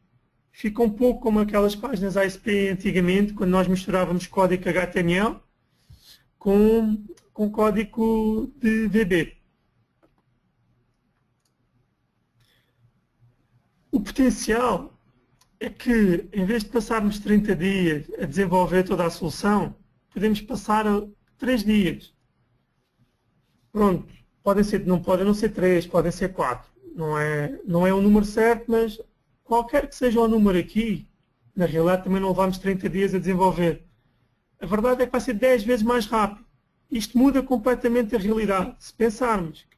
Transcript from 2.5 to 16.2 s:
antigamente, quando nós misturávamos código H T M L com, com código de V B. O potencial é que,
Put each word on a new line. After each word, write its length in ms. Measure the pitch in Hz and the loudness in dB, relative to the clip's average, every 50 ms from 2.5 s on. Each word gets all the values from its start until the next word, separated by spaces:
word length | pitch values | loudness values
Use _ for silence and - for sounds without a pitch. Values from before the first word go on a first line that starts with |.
| 202 202 196 196 | 0 0 0 -2
antigamente, 640 | 185 185 - 196 165 180 180 180 185 202 208 208 - | -2 -2 -4 -2 0 2 2 2 2 2 2 0 -2
quando 160 | - 202 180 | -2 0 2
nós 180 | 185 185 180 175 | 2 2 2 2
misturávamos 580 | 185 180 - - 185 185 180 160 180 175 - | 0 -2 -2 -2 0 0 0 0 -2 -4 -4
código 420 | - - 190 185 175 180 185 - 214 | -4 0 2 2 2 2 0 -2 -2
H 180 | - 185 180 | -2 -2 -2
T 140 | 175 - - | -2 -2 -2
M 140 | 175 170 175 | 0 0 2
L 220 | 190 208 233 339 - _ _ _ _ _ _ _ _ _ _ - _ _ - - _ _ _ _ _ | 2 0 -2 -2 -6 _ _ _ _ _ _ _ _ _ _ -20 _ _ -20 -20 _ _ _ _ _
com, 680 | - 196 196 202 214 220 226 226 220 214 214 208 - - - - _ _ | 0 2 4 6 6 6 4 2 2 0 -2 -4 -6 -14 -20 -20 _ _
com 180 | _ - 208 208 | _ -4 -4 -4
código 1000 | 208 214 214 220 190 214 214 - - 226 226 226 226 220 220 214 220 220 - - - - | 0 0 0 0 0 -2 -4 -4 -4 -2 0 0 0 0 0 0 -2 -2 -4 -8 -8 -2
de 300 | 240 220 220 220 220 202 | -2 0 0 0 -2 0
V 160 | 180 220 214 | 0 0 2
B. 320 | 170 185 165 151 - - _ _ _ _ _ _ _ _ _ _ _ _ _ _ _ _ _ _ _ _ _ _ _ _ _ _ _ _ _ _ _ _ _ _ _ _ _ _ _ _ _ _ _ _ _ _ _ _ _ _ _ _ _ _ _ _ _ _ _ _ _ _ _ _ _ _ _ _ _ _ _ _ _ _ _ _ _ _ _ _ _ _ _ _ _ _ _ _ _ _ _ | 2 0 0 -2 -4 -10 _ _ _ _ _ _ _ _ _ _ _ _ _ _ _ _ _ _ _ _ _ _ _ _ _ _ _ _ _ _ _ _ _ _ _ _ _ _ _ _ _ _ _ _ _ _ _ _ _ _ _ _ _ _ _ _ _ _ _ _ _ _ _ _ _ _ _ _ _ _ _ _ _ _ _ _ _ _ _ _ _ _ _ _ _ _ _ _ _ _ _
O 80 | - - | -4 -4
potencial 1000 | - - - - 262 247 - - - - 220 240 254 240 196 - - - - _ _ _ _ _ _ _ _ _ _ _ _ _ | -4 -2 0 2 2 2 2 0 -2 -2 0 0 0 0 -2 -2 -6 -12 -18 _ _ _ _ _ _ _ _ _ _ _ _ _
é 100 | - - | -12 -12
que, 580 | - - - 247 233 226 208 185 170 165 | -12 -6 -2 0 2 4 4 4 2 0